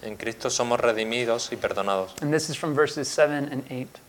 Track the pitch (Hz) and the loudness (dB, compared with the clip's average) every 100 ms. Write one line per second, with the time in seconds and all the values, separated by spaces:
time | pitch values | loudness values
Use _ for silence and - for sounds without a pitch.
0 | 113 107 113 113 127 - 120 120 120 110 | -10 -6 -6 -4 -4 0 2 4 4 2
1 | 110 117 120 117 - 117 101 98 98 98 | 0 0 0 0 -2 -2 -2 0 0 0
2 | 95 - 147 156 156 143 165 143 147 151 | 0 -4 0 0 0 -4 -2 2 2 2
3 | 135 - 151 147 143 135 131 127 131 - | -4 4 4 4 -2 -4 -6 -8 -8 -12